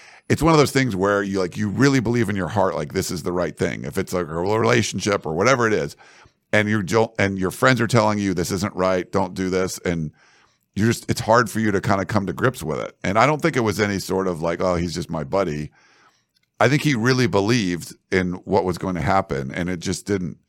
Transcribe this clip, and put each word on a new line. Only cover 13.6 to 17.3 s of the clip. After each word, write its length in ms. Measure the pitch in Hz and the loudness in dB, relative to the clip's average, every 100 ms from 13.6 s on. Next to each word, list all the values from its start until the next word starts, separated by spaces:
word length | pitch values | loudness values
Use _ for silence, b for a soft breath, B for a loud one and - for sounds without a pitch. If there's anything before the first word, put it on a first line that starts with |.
was 200 | 113 95 | 0 0
any 180 | 104 98 | 0 0
sort 300 | - 95 95 | -2 -2 -2
of, 140 | 85 | -2
like, 180 | 82 87 | -2 0
"Oh, 160 | 92 90 | 0 0
he's 180 | 87 | -2
just 160 | 82 76 | -4 -6
my 140 | 80 | -6
buddy." 460 | 71 92 92 73 76 b b b b b b b _ _ | -2 -2 0 -4 -8 b b b b b b b _ _
I 80 | 117 | 0
think 140 | 147 | 0
he 120 | 147 | 0
really 320 | 123 117 131 | 0 0 2
believed 680 | 120 | 2